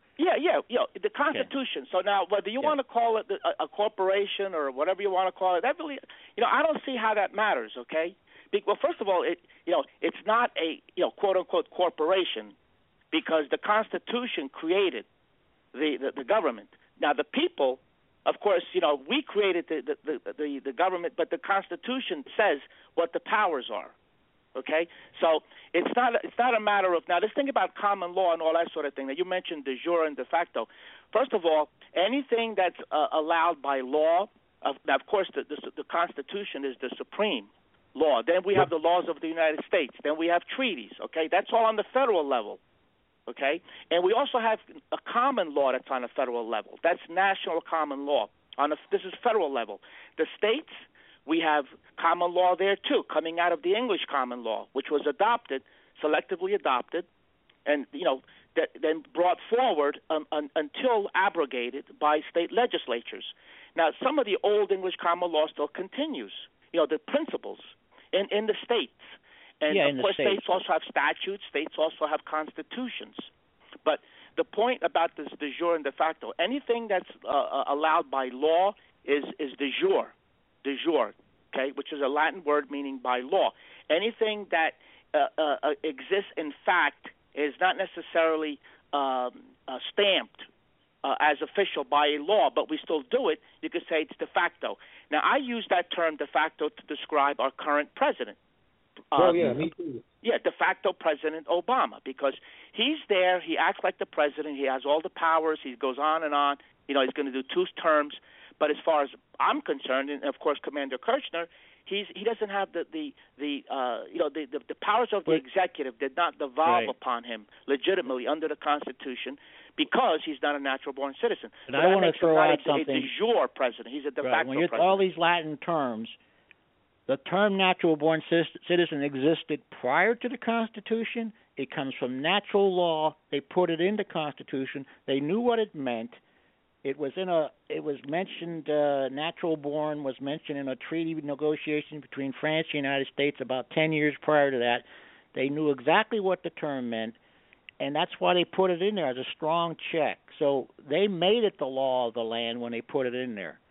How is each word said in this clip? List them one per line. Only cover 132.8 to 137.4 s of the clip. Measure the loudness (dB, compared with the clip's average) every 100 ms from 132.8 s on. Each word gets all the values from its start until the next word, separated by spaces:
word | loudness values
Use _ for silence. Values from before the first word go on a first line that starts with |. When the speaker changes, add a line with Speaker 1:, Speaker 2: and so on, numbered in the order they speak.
| 2 2 0 -2 _
Speaker 2:
They | -6
put | -2 0 2
it | 2
in | 0 0
the |
Constitution. | -4 -4 -6 -8 -8 -6 -6 -8 -14 -12 -2
They | -2
knew | 0 0
what | 2 0
it | -2
meant. | -4 -4 -4 -6 -14 _ _ _ _ _ _
It | -8 -6
was | -6 -4
in | 0
a, | 0